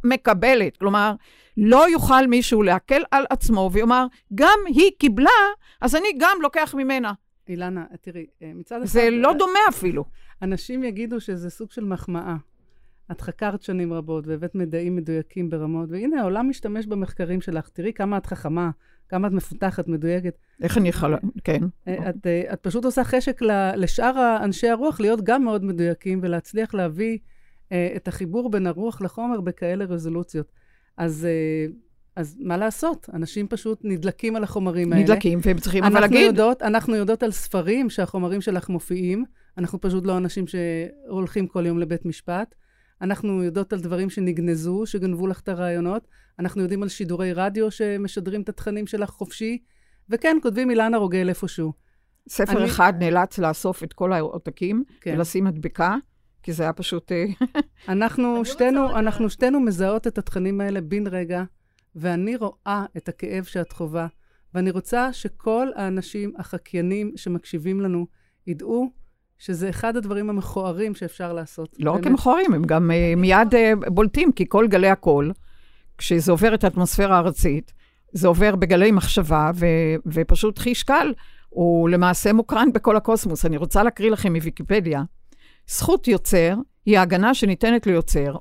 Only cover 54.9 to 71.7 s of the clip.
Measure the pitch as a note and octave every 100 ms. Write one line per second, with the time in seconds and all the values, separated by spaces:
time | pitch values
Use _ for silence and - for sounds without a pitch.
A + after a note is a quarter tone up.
54.9 | _ F3+ D#3 E3+ F#3 F#3+ D#3 D#3 - E3+
55.9 | A3+ - _ _ _ - E3 D#3+ D#3+ F3+
56.9 | E3+ - F3 F#3+ F#3+ B3 D4 - _ -
57.9 | F#3+ A3+ B3 A#3+ A#3+ A#3 C#4 B3 C4+ C4+
58.9 | A3 G#3+ - G#3+ - B3+ C#4+ A#3+ F3 F#3+
59.9 | A3 A3+ G#3 G3 F#3+ F#3 G3 G3+ G3 D#3
60.9 | G3+ G3+ F3+ E3+ F3+ F#3 _ _ _ _
61.9 | E3+ F3 E3+ G3 A#3+ G#3 - G3+ G3+ G3
62.9 | F3 - E3+ F3 F#3 F3+ F#3 E3+ - E3
63.9 | E3 E3 - _ _ _ F3+ F#3 F3+ -
64.9 | A#3+ C4 B3 G3+ - A3+ A3+ C4 B3+ G3
65.9 | F#3+ F#3 G#3 G3+ - F3+ F3+ - F3 F3
66.9 | G3+ G#3 - F#3 F3 - E3 D#3+ G3 G3
67.9 | F3 F3 _ _ _ - D3 F#4+ A#3 B3+
68.9 | - - _ _ _ - F3 F#3+ E3+ A3+
69.9 | A#3 G#3 G3+ G#3+ G3+ F#3 G3 F#3 E3+ A3
70.9 | G3 E3+ - F3 E3+ D#3+ - D#3+